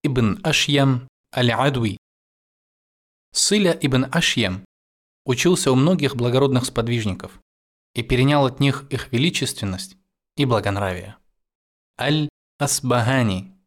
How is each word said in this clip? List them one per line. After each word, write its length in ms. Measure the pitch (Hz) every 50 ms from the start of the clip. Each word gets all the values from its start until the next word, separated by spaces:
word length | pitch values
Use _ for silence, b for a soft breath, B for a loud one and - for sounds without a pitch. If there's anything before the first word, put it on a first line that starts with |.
ибн 380 | - 156 127 127 120 107 92 - -
Ашьям 640 | 160 147 - - - 139 143 139 135 131 123 127 - _ _ _ _ -
аль-Адуи. 640 | 131 123 120 113 110 131 143 135 123 113 107 98 - _ _ _ _ _ _ _ _ _ _ _ _ _ _ _ _ _ _ _ _ _ _ _ _ _ _
Сыля 460 | - - - - 202 214 202 175 160 -
ибн 280 | - 135 127 127 135 131
Ашьям 540 | - 123 - - - 131 110 92 92 95 - _ _ _ _ _ _ _ _ _ _ _ _
учился 480 | - 123 120 - 165 185 170 - 139
у 40 | 127
многих 400 | 127 139 165 190 165 147 127 -
благородных 500 | 120 120 123 117 131 139 139 127 123 123
сподвижников 760 | - - 120 113 117 120 117 107 104 92 - - - - - _ _ _ _ _ _ _ _ _ _ _
и 80 | -
перенял 460 | 117 - 131 123 131 139 147 147 135
от 120 | 131 131 -
них 280 | 139 139 131 - - -
их 220 | 135 117 - -
величественность 840 | - 117 143 175 165 - 135 - - - - 98 92 92 - - - _ _ _ _ _ _ _ _
и 100 | - 143
благонравие. 680 | 127 117 107 98 101 98 101 101 95 90 90 90 101 - _ _ _ _ _ _ _ _ _ _ _ _ _ _ _ _ -
Аль-Асбахани. 1600 | 123 139 151 156 151 147 _ _ _ _ _ _ 143 135 - - - 123 120 123 113 117 135 131 123 107 95 92 95 - - _ _